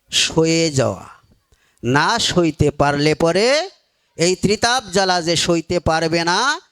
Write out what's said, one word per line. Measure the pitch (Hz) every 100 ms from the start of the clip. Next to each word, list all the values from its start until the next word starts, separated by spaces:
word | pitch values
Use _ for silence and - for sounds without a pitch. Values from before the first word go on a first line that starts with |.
| _
সয়ে | - - - 160 165 165
যাওয়া। | 139 113 92 - - _ _ _ _ _ _
না | 120 135 170 226
সইতে | - - 170 143 147
পারলে | - 143 143 151 151
পরে | 165 170 233 285 381 - _ _ _ -
এই | 170 185
ত্রিতাপ | 185 208 233 254 208
জ্বালা | 180 190 180
যে | 165 170
সইতে | - 170 - 180
পারবে | - 160 165 170
না, | 165 185 254 320 -